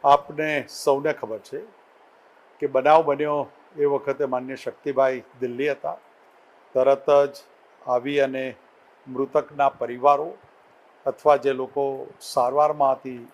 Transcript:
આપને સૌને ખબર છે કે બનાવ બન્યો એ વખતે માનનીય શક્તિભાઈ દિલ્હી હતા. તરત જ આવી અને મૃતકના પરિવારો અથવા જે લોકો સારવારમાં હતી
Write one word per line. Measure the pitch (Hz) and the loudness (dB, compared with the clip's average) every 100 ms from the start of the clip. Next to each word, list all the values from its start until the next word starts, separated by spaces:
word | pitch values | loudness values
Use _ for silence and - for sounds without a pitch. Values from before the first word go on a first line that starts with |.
આપને | 147 143 - 151 156 147 123 | 6 4 4 -8 -4 -4 -6
સૌને | - - 139 151 | -4 0 2 0
ખબર | 147 110 107 | -6 -8 -12
છે | - 135 220 _ _ _ _ _ _ _ _ _ | -12 -16 -16 _ _ _ _ _ _ _ _ _
કે | 143 | -2
બનાવ | 131 135 156 | 0 6 4
બન્યો | 147 143 151 147 131 _ _ 151 | 4 -2 -2 -4 -6 _ _ -2
એ | 143 | 0
વખતે | 139 139 135 139 | 0 -2 -4 -2
માનનીય | 127 127 131 | -4 -6 -10
શક્તિભાઈ | 127 - 147 135 135 127 - 123 | -12 -8 -6 0 0 0 -12 -10
દિલ્હી | 123 120 147 | -8 -4 -4
હતા. | 139 - - _ _ _ _ _ _ _ | -4 -8 -10 _ _ _ _ _ _ _
તરત | 127 131 139 139 | 0 2 2 4
જ | 143 143 - _ _ _ _ - | 4 4 -4 _ _ _ _ -4
આવી | 123 127 143 | -4 -2 0
અને | 135 131 131 110 _ _ _ _ 135 | 0 -2 -10 -12 _ _ _ _ -14
મૃતકના | 127 135 151 147 143 139 | -6 -2 -2 -2 -2 -2
પરિવારો | - 120 123 135 143 156 - _ _ _ _ _ _ - | 0 -10 0 2 2 0 -10 _ _ _ _ _ _ -8
અથવા | 131 151 143 | 0 4 4
જે | 135 | 2
લોકો | 131 131 143 139 135 - - | -4 -6 -4 -4 -6 -12 -18
સારવારમાં | - - 123 139 151 151 139 | -6 -2 0 2 0 2 0
હતી | 131 131 123 120 | 0 -6 -14 -16